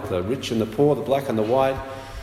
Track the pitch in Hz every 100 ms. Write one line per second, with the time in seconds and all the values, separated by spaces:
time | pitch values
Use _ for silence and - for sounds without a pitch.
0 | 98 92 92 135 - 113 110 110 147 131
1 | - 135 135 110 107 131 135 135 - -
2 | - -